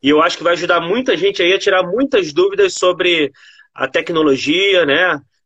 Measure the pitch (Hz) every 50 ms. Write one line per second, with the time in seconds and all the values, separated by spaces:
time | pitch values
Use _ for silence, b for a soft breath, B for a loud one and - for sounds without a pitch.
0 | - 139 147 151 165 175 - - 156 170 175 165 175 175 180 170 165 170 202 247
1 | 254 262 202 156 180 202 202 - 180 170 190 190 - 202 185 185 185 175 185 233
2 | 277 269 - 214 180 - 143 165 180 202 196 196 202 185 - - 180 180 - 165
3 | 180 180 175 160 147 135 - b b b b b b b b - 131 131 - 170
4 | 160 - 175 160 156 147 135 123 - 135 160 180 196 202 196 180 165 143 135 160
5 | 180 180 156 143 - _ _ _ _